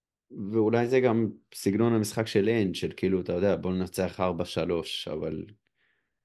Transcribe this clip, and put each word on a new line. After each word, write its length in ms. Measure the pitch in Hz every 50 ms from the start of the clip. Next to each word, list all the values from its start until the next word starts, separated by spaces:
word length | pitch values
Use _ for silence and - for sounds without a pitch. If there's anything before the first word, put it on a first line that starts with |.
| _ _ _ _ _ - - - 101 98
ואולי 340 | 110 113 107 107 113 117 120
זה 140 | 120 131 131
גם 280 | 127 123 110 117 113 98 - - _ _ -
סגנון 380 | - - 101 95 107 117 117
המשחק 340 | 117 110 104 104 - 113 113
של 220 | - - 107 98 110
אין, 260 | 117 113 101 92 80
של 180 | - 92 80 -
כאילו, 240 | - - 92 95 90
אתה 120 | 87 85
יודע, 240 | 87 87 98 101 90
בוא 160 | 82 - 92
ננצח 480 | 92 92 92 87 - 98 92 90 - -
ארבע 240 | 92 92 87 82 87
שלוש, 640 | - - 90 82 87 87 82 80 - - - - -
אבל 360 | 78 80 82 80 80 85 87 - - _ _ _ _ _ _ _ _ _ _ _ _ _